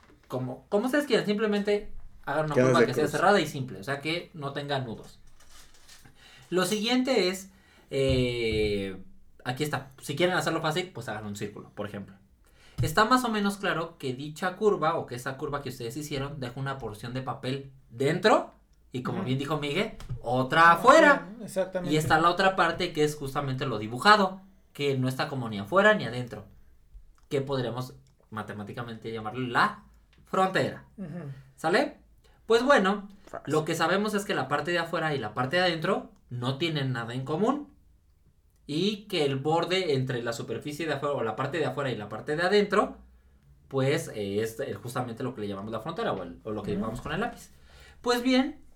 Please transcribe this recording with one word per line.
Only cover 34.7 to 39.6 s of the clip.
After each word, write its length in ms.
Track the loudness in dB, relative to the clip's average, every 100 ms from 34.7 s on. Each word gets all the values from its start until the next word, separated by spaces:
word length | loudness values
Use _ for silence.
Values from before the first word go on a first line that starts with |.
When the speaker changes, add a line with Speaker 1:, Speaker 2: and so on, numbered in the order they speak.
Speaker 1:
de 60 | -2
afuera 360 | -2 -2 -2
y 40 | -2
la 160 | -4
parte 220 | -4 0 2
de 60 |
adentro 480 | 2 0 0 -2 -4 -16 -12
no 260 | -6 -4 -2
tienen 340 | -2 0 -2
nada 200 | -2 -4
en 100 | -6
común, 440 | -4 0 2 0 -4 -18 _ _ _ _ _ _ _ _ -6
y 420 | -2 0 -2 -4
que 160 | 0
el 100 | 0 0
borde 580 | 2 2